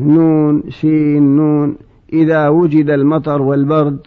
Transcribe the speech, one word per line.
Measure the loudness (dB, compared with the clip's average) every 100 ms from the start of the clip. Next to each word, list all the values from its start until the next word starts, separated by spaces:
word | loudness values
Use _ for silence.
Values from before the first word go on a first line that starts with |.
نون | 0 2 2 2 0 -2 -4
سين | -6 -2 0 0 2 2 2
نون، | 0 0 -2 -6 -16 _ _
إذا | -2 0 0 0
وجد | 2 2 0 0
المطر | 0 0 -2 -2 -2
والبرد | -2 -2 0 0 -2 -4